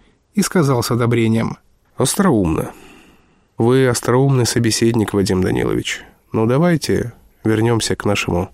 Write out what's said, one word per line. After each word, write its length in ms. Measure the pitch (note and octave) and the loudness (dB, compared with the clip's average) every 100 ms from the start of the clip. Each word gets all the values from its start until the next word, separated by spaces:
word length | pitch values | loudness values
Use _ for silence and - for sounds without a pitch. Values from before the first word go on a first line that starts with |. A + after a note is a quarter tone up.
| _ _ _ - | _ _ _ -4
и 60 | |
сказал 420 | F#3+ F#3+ C#3 B2+ | 0 0 2 0
с 60 | A2+ | 0
одобрением. 680 | A#2+ A#2+ A#2 A2+ A2+ A2+ - _ _ _ - | 0 0 2 2 0 -2 -8 _ _ _ -4
«Остроумно. 720 | C3 - G3 A#2+ F2 D#2 - - - - - _ _ _ _ - | -2 0 2 2 2 -2 -4 -12 -20 -20 -20 _ _ _ _ -2
Вы 300 | A#2 C3 C3 | 2 2 2
остроумный 560 | A#2+ - B2 C#3 C3+ A#2 | 0 0 2 2 2 0
собеседник, 680 | - A#2 G#2+ A#2 A2 G#2 | 0 -2 0 0 0 0
Вадим 280 | G2+ G2 F#2 | 0 0 0
Данилович. 640 | F#2 B2 A#2 A#2 A#2+ - - _ _ | 0 -2 -2 -4 -6 -10 -14 _ _
Но 140 | A2 A2+ | -2 0
давайте 640 | C3 F3 E3 - F#2+ A#2 - - _ | 2 2 0 0 -2 -4 -10 -20 _
вернемся 540 | A2 A2 A2+ A#2 - G2 | -2 0 2 0 -2 -4
к 80 | G2+ | -2
нашему 440 | G2 - F2 - | -2 -2 -2 -4